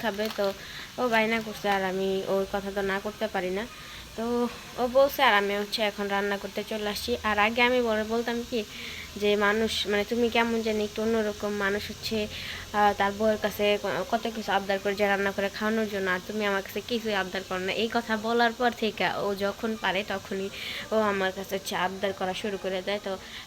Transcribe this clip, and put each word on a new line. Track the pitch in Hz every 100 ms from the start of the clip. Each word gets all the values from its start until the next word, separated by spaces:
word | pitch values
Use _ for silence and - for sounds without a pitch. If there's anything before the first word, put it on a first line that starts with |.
খাবে, | 226 202 214 214
তো | 196 196 - - - -
ও | 247
বায়না | 226 220 226 214
করছে, | 202 208 196
আর | 190
আমি | 190 190 190 -
ওর | 196 190
কথা | 202 196 196
তো | 196
না | 196 214
করতে | 208 214
পারি | 196 180 190
না। | 247 - - - - -
তো | 233 240 240 - - -
ও | 247 254
বলছে, | 277 277 254
আর | 202
আমি | 202 202
হচ্ছে | 202 - 208
এখন | 202 202 196
রান্না | 202 202
করতে | 196 220 208
চলে | 220 208
আসছি। | 202 - 240 214
আর | 208 208
আগে | 233 240
আমি | 254 240
বলে | 214 214
বলতাম | 233 240 233 240
কি | 240 208 - - - - 202
যে, | 208 208 202
"মানুষ, | 220 220 - 185
মানে, | 208 202
তুমি | 233 233 233
কেমন | 233 226 220
জানি | 214 208
একটু | - 220
অন্যরকম, | 226 214 208 208 208 196
মানুষ | 208 -
হচ্ছে, | 214 - 220 214
আহ, | - - - - 208 208 196
তার | 202 202
বউয়ের | 220 214 214
কাছে | 202 208 208
ক-, | 202 151 185
কত | 226 233 226
কিছু | 208 196
আবদার | 196 196
করে | 202 196
যে | 202
রান্না | 196 196 196
করে | 196 196
খাওয়ানোর | 214 226 214
জন্য, | 208 190 185
আর | 180
তুমি | 214 208
আমার | 196 196
কাছে | 208 -
কিছুই | 240 220 202
আবদার | 185 190 185
করো | 185 190
না।" | 190
এই | 226 233
কথা | 226 220 220
বলার | 233 233 226
পর | 247 226
থেকে | 214 208 180 - 202
ও | 202 202
যখন | 196 226 220
পারে | 190 180 214
তখনই | 196 - 196 196 - - - -
ও | 220 214
আমার | 196 190 190
কাছে | 190 190
হচ্ছে | - 180
আবদার | 185 190 196 190
করা | 190 185
শুরু | 220 196
করে | 190 190 185
দেয়। | 208 196
তো | 185 - -